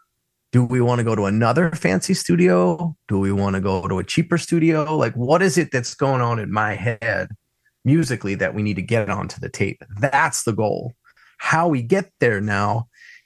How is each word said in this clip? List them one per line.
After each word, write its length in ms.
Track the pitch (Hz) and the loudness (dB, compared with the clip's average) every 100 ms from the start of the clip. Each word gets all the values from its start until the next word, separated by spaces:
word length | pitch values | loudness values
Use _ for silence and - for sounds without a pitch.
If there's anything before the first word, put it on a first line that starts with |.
| _ _ _ _ _ | _ _ _ _ _
do 120 | 123 120 | 0 2
we 160 | 127 | 2
wanna 240 | 120 120 113 | 2 2 0
go 100 | 107 | 0
to 100 | 98 | 0
another 460 | 110 117 131 170 | 2 2 2 0
fancy 420 | 160 175 185 - | 0 0 0 0
studio? 840 | 185 - 170 180 180 180 165 170 - - | -2 0 2 4 4 2 0 -6 -8 -4
Do 120 | 98 | -2
we 120 | 98 | 0
wanna 300 | 98 101 95 | 0 0 0
go 260 | 95 95 98 | 0 -2 -2
to 120 | 95 | -4
a 40 | |
cheaper 340 | 92 - 165 170 | 0 -2 0 -2
studio? 600 | - 170 160 156 151 156 | 0 2 2 2 0 0
Like, 160 | 117 | 0
what 280 | 117 123 165 | 0 2 4
is 160 | 190 151 | 4 2
it 140 | 151 | 0
that's 240 | 131 120 - | -2 -4 -2
going 240 | 139 127 | 0 2
on 200 | 120 113 | 0 -2
in 120 | 101 | -2
my 240 | 107 107 92 | -2 -2 -2
head 540 | 110 113 117 95 95 107 _ _ _ _ 117 | -4 -4 -4 -4 -6 -12 _ _ _ _ 2
musically 500 | 160 135 120 98 98 | 2 2 -2 -4 -2
that 180 | 95 | -2
we 100 | 104 | -2
need 120 | 107 95 | -2 -2
to 60 | |
get 280 | 95 117 101 | 0 0 0
onto 300 | 98 98 - | -4 -6 -10
the 100 | 92 | -12
tape?" 320 | - 98 - - 101 | -4 -4 -4 -12 -4
That's 440 | 135 143 156 - | 0 2 0 -2
the 100 | - | -4
goal. 400 | 101 107 50 123 - _ _ _ - | -2 -2 -2 -6 -14 _ _ _ -10
How 300 | - 160 170 | -2 0 2
we 140 | 135 | 0
get 300 | 117 196 196 _ | 0 -2 -2 _
there 220 | 120 101 | 0 2
now 480 | 107 101 104 113 117 _ - - | 0 0 0 -2 -6 _ -20 -20